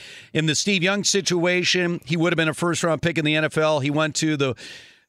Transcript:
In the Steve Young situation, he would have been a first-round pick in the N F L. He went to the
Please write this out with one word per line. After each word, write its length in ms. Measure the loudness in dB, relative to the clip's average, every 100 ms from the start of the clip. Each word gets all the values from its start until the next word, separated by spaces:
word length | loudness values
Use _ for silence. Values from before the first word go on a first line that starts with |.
| -20 -20 -6
In 140 | -2 0
the 100 | 0
Steve 260 | 0 2
Young 220 | 2 0
situation, 960 | 0 0 0 0 2 2 2 0 0 -4
he 120 | -4 0
would 160 | 2
have 40 | 2
been 120 | 0
a 60 |
first-round 460 | 0 -2 0 0 0
pick 160 | 0 0
in 80 |
the 120 | 0 0
N 80 |
F 120 | 0 2
L. 220 | 2 2
He 120 | 0
went 260 | 0 0 0
to 200 | 0 2
the 200 | 0 -2 -10 -18 -20 -20